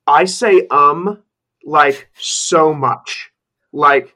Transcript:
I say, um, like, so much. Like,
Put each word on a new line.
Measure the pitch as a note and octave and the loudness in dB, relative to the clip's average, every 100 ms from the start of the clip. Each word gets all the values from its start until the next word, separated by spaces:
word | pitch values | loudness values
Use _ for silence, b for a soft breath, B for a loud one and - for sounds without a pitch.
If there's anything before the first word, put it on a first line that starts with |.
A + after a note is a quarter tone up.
| - | 2
I | D3 F#3 | 2 2
say, | - A#3 F#3 - | -2 2 2 2
um, | C#3 D3 D3+ F#3+ G#3 _ _ _ _ | 2 2 0 -6 -10 _ _ _ _
like, | - D3+ C#3+ C#3 - - | -4 0 0 0 -8 -16
so | - - - E3+ D#3 | -10 -8 -2 0 0
much. | D3 C3 A#2 - - - _ _ _ _ | 0 -4 -6 -10 -16 -16 _ _ _ _
Like, | - D3 C#3 - | -2 0 0 -2